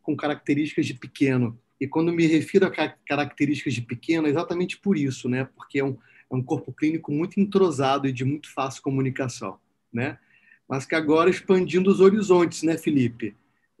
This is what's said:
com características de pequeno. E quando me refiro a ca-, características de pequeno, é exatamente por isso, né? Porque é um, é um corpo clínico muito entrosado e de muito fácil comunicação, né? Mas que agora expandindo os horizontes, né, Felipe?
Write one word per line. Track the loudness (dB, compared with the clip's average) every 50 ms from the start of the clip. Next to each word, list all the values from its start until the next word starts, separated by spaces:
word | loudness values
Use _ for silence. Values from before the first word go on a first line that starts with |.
com | _ -6 -6
características | -4 -4 -4 -4 -4 -2 -2 -2 -2 -2 -4 -2 -4 -4
de | -4
pequeno. | -6 -10 -14 -10 -4 0 0 2 2 2 0 -2 -4 -8 _ _ _ -10
E | -8 -4
quando | -2 -2 0 0
me | 0 2 2
refiro | 2 2 2 2 2 2 4 4
a | 2
ca-, | 0 -2 -4 -4 -4 _ -6
características | -4 -2 -2 -2 -2 -2 -2 -2 -2 -2 -2 -2 -4
de | -4 -4
pequeno, | -4 -8 -10 -8 -4 -2 0 0 2
é | 0
exatamente | 0 0 -2 -2 -2 -4 -4 -4 -6 -4
por | -2 0 0 0
isso, | 0 -2 -4 -4 -4 -4
né? | -2 -2 -4 -6 _
Porque | -20 -12 -6 -4 -2
é | -2
um, | -2 -4 -8 _ _ _ _ _ -6
é | -6
um | -4
corpo | -4 -2 -4 -6 -6 -8
clínico | -6 -2 -2 -2 -2 -2 -4 -4
muito | -4 -4 -4 -2 0 0
entrosado | 0 2 2 2 2 2 2 2 0 2 2 0 0
e | -2
de | -2 -2
muito | -2 -2 -2 -4 -8 -10
fácil | -8 -6 -6 -6 -6 -8
comunicação, | -6 -4 -2 -2 -2 -2 -4 -4 -6 -6 -8 -8 -10 -12 -12 -14 _ _ _ _ _ _
né? | -6 -4 -4 -4 -6 -10 _ _ _ _ _ _ _ _ _ -8
Mas | -6 -6 -4
que | -2 -2
agora | 0 2 2 4 4 4 4
expandindo | 2 0 2 2 2 2 2 2 0 2 4 4
os | 6 6
horizontes, | 6 6 6 4 4 4 4 6 4 2 0 -2
né, | -2 0 0
Felipe? | 0 0 0 2 2 2 0 -2 -4 -10 -10 -10 _ _ _ _ _ _ _ _ -8